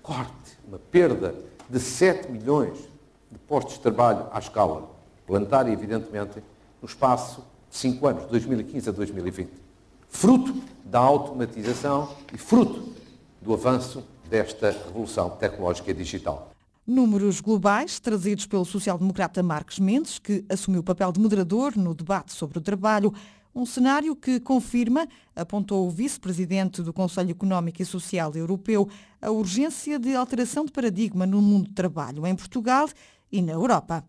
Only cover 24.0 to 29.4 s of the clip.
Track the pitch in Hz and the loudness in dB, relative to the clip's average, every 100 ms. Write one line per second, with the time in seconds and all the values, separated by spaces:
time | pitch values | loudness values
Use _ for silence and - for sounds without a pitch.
24 | 311 285 - 254 247 262 247 240 233 269 | 2 -2 0 -2 2 0 2 0 2 2
25 | 330 - _ - 170 208 202 196 185 170 | 0 -8 _ -10 -4 -4 -2 0 0 -2
26 | 269 - 185 175 180 196 190 185 170 170 | -4 -4 -6 -4 0 0 -2 -4 -8 -2
27 | 185 - 180 170 190 185 170 165 185 185 | -2 0 -2 -2 0 0 -2 -4 -6 -6
28 | - 185 160 156 165 190 196 214 202 - | -4 -4 -2 -4 -4 -4 0 2 2 -2
29 | - _ - 220 | -20 _ -2 -2